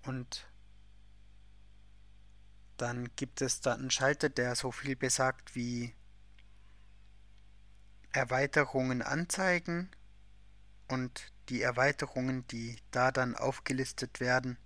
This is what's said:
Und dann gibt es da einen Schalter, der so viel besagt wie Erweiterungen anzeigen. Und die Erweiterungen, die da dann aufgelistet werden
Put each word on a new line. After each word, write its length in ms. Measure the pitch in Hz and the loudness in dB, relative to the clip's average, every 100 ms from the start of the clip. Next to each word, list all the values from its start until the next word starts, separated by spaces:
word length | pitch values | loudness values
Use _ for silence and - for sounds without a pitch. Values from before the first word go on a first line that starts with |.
Und 440 | 135 131 123 - - - - - - - - - - - - - - - - - - - - - - - - - | -6 -6 -8 -12 -14 -20 -20 -20 -20 -20 -20 -20 -20 -20 -20 -20 -20 -20 -20 -20 -20 -20 -20 -20 -20 -20 -20 -4
dann 380 | 120 120 120 - | -4 -2 -6 -6
gibt 240 | 135 - | -8 -2
es 200 | 131 - | -2 0
da 140 | - | 0
einen 160 | 120 131 | 0 0
Schalter, 380 | - 135 147 147 | 2 4 4 0
der 280 | - 123 123 | 2 0 0
so 160 | 131 | -4
viel 240 | - 139 131 | -4 -4 -2
besagt 580 | 131 - 131 - - | 0 4 2 2 -8
wie 400 | 123 120 120 120 - - - - - - - - - - - - - - - - - - - - - - | -6 -4 -2 -4 -10 -20 -20 -20 -20 -20 -20 -20 -20 -20 -20 -20 -20 -20 -20 -20 -20 -20 -20 -20 -20 -4
Erweiterungen 880 | - 127 127 139 - 143 135 127 127 | -2 2 2 4 4 4 2 0 0
anzeigen. 920 | - 147 170 - 190 175 175 170 180 - - - - - - - - - - | 0 -2 -2 0 2 2 0 -4 -4 -12 -20 -20 -20 -20 -20 -20 -20 -20 -4
Und 440 | 127 127 - - - - | -2 -2 -6 -16 -18 -6
die 140 | 123 | -2
Erweiterungen, 840 | 127 123 135 143 143 - 127 131 123 | 0 4 4 4 -4 -2 -2 -2 -6
die 280 | 117 113 120 - | -8 -8 -10 -4
da 220 | 127 127 | 2 4
dann 220 | 131 123 | 4 0
aufgelistet 840 | 117 127 131 - 131 131 - 123 - | 0 -2 -2 -4 -2 -2 -4 -8 -4
werden 380 | 123 127 127 123 | 2 2 2 -8